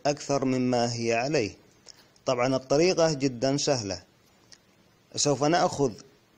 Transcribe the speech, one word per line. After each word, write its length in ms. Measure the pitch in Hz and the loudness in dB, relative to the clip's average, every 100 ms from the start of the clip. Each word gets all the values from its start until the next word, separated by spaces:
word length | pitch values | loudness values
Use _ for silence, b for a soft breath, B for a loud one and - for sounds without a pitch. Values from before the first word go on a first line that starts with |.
| - | -4
أكثر 380 | 143 - 139 | -4 -2 -2
مما 500 | 131 127 123 120 117 | 0 0 0 0 0
هي 200 | 117 117 | -2 -2
عليه؟" 420 | 113 131 156 104 - _ _ B B B B - | 0 0 -2 -2 -6 _ _ B B B B -2
طبعًا 300 | 123 127 131 | 0 2 0
الطريقة 560 | - 139 175 165 160 | 2 2 4 4 2
جدًا 440 | 147 143 120 131 143 | 2 -2 -2 -2 0
سهلة، 460 | - 135 101 90 - _ _ _ _ - _ _ _ _ _ 117 | 0 -2 -4 -8 -12 _ _ _ _ -20 _ _ _ _ _ -4
سوف 280 | 147 131 | 0 2
نأخذ 480 | 147 170 180 - 139 98 - _ _ | 2 2 2 0 -2 -2 -14 _ _